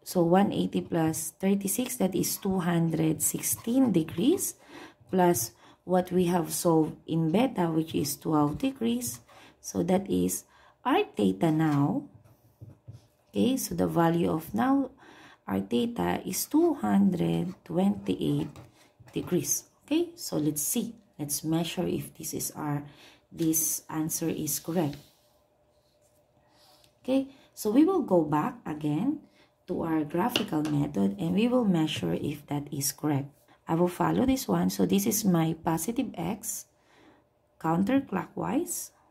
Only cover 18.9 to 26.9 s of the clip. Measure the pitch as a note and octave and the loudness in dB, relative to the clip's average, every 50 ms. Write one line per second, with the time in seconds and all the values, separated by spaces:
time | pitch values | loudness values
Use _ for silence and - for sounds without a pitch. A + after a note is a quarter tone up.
18.9 | _ _ - - - E3 D3 - F3+ E3 C#3+ - - - - _ _ _ _ - | _ _ -20 -10 -8 -8 -4 -2 -2 -2 0 -2 -4 -4 -6 _ _ _ _ -2
19.9 | D4 E4 F4 E4+ - - - - F#3 D#3+ D3 D#3 D3+ D3+ - - - A#3+ G3+ - | -2 -2 -2 -2 -6 -14 -10 -6 -4 -2 0 0 -2 -2 -4 -2 -2 -2 -4 -4
20.9 | - - _ _ _ - D3 D3 - - - D#3 D#3+ E3 E3+ E3 - F#3 E3+ E3+ | -10 -16 _ _ _ -10 -8 -6 -6 -6 -2 -2 0 0 -2 -2 -4 -4 -2 -2
21.9 | - C#3 C#3+ - - - D#3 - - D#3 C#3+ - - D3+ D3+ D3 C#3+ D3 D3 - | -2 -4 -6 -10 -14 -12 -10 -8 -6 -6 -6 -8 -8 -6 -4 -4 -4 -4 -6 -10
22.9 | - - - - - _ _ _ - D#3+ E3 D#3+ D#3+ D#3+ - - - - - - | -18 -20 -20 -20 -20 _ _ _ -6 -2 0 0 0 0 0 -2 -4 -6 -8 -8
23.9 | D#3+ D#3+ D#3 E3 - - E3 D#3+ - - D3+ D3 - - - - E3 F3+ D#3+ C#3+ | -6 -4 -4 -4 -4 -4 -4 -4 -4 -4 -4 -6 -6 -6 -6 -4 -2 -2 -2 -2
24.9 | C#3+ C#3 - _ _ _ _ _ _ _ _ _ _ _ _ _ _ _ _ _ | -4 -10 -18 _ _ _ _ _ _ _ _ _ _ _ _ _ _ _ _ _
25.9 | _ _ _ _ _ _ _ _ _ _ _ _ _ _ _ _ _ _ _ _ | _ _ _ _ _ _ _ _ _ _ _ _ _ _ _ _ _ _ _ _